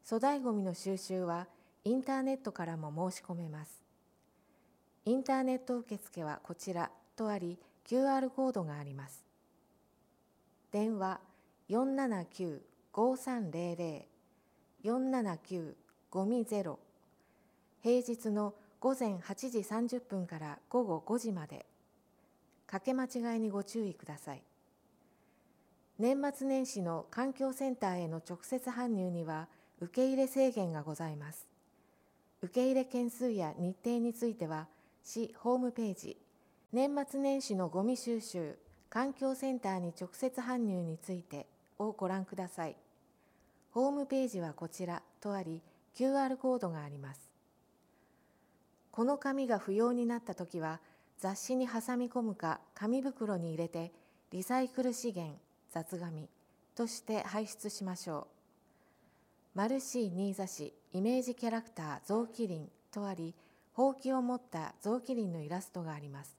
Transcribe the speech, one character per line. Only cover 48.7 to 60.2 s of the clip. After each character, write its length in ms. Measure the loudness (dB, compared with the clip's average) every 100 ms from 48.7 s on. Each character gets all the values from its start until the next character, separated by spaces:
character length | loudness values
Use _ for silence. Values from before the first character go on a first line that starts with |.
| _ _
こ 120 | 0
の 120 | 2 2
紙 300 | 2 0 2
が 120 | 2
不 140 | 2
要 200 | 4 4
に 120 | 4
な 120 | 2 0
っ 40 |
た 140 | -4
と 100 | -6
き 140 | -6 -4
は、 200 | -4 -6 -14 -20 _ -4
雑 180 | -4 -2
誌 160 | 0
に 120 | 0 2
挟 280 | 0 0
み 140 | -2 0
込 120 | 0
む 140 | 0
か、 240 | 0 -2 -2 -6
紙 280 | -4 0 2
袋 360 | 0 -2 0 0
に 120 | 0
入 80 | -2
れ 100 | -2
て、 240 | -2 -6 -10 -20 _ _
リ 120 | -8
サ 180 | 0 2
イ 80 | 2
ク 140 | 2
ル 100 | 0
資 180 | 0 -2
源、 240 | -2 -6 -10 _ _ -8
雑 280 | -6 -4 -6
紙 320 | -6 -8 -10 _ _ _ _
と 120 | -4 -4
し 160 | -4
て 200 | -2 -2
輩 240 | 0 -2 -2
出 220 | -6 -8
し 140 | -4
ま 120 | -4
し 140 | -4 -4
ょ 180 | -4 -6 -18 _ _ _ _ _ _ _ _ _ _ _
う。 20 | -2
マ 100 | 0
ル 120 | 0
シ 240 | 0 -2
ー 60 | 0
新 200 | 0